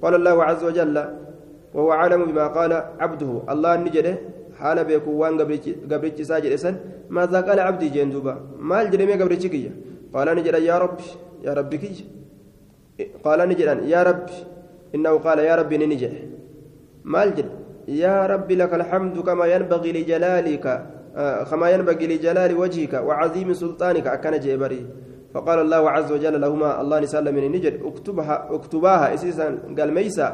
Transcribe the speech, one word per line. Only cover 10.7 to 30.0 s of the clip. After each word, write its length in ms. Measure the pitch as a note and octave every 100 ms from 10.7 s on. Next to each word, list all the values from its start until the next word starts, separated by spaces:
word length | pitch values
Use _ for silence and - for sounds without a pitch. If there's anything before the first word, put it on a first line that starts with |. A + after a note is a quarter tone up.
| F3
رب، 160 | F#3 F3+ - - - - -
يا 60 | C#3+
رب 140 | C3+ D3+
كي." 220 | G3+ F#3 - - - - - - - _ _ _ - -
قال 160 | D3+ D#3 F3+
نجدا: 260 | E3+ D#3 C3+ C3
"يا 80 | E3+ F3+
رب"، 200 | F3 - - - - - - -
إنه 180 | D3 D#3+ D#3 D#3+
قال: 120 | D#3 D#3
"يا 60 | E3
رب"، 120 | D3+ D3+
ننجد. 320 | D3+ C#3+ B2 - - - - - - - - -
مال 300 | - E3 G3+
جري؟ 280 | D3+ C3+ - - - -
"يا 380 | C#3+ F3 G3 F#3+
رب 260 | G3 F#3
لك 220 | F#3 F3
الحمد 440 | E3+ E3+ F3+ F#3+ F3
كما 260 | E3+ F3 E3+
ينبغي 460 | F#3 F3+ E3+ E3
لجلالك، 760 | E3 D#3+ E3 F3 F3+ E3 D3 C#3 B2+ - - - -
آه، 280 | C#3+ B2+
كما 260 | C#3 D#3 E3+
ينبغي 360 | F3+ F3+ E3 D#3+
لجلال 500 | D#3+ E3 E3+ F#3 F3
وجهك 360 | F#3 E3+ D3
وعظيم 600 | C3+ A#2+ D3 D#3+ E3+ F#3+
سلطانك." 540 | F3 E3+ D#3+ F3+ E3 B2+
أكن 340 | C#3 D#3 D#3
جبري. 460 | C3+ C3+ C3+ B2+ A#2+ - - - -
فقال 240 | C#3 E3 E3
الله 320 | D#3 E3 D3+
عز 220 | C#3+ D3
وجل 280 | D3 D#3 D3+
لهما، 400 | C#3+ D3+ D3+ C#3
الله 200 | C#3+ D3+
نسال 340 | D3 D3+ D3
من 180 | C#3+ C#3
نجد، 280 | F3+ E3+ C#3+
"اكتبها، 640 | - - - F#3+ D3+ D3 -
اكتباها، 640 | D#3 - D#3+ F3 F#3 D3+
إسيسا 440 | D#3+ F3 D#3+ D#3 B2+ - C#3+
قال 160 | D3
ميسا 340 | D#3+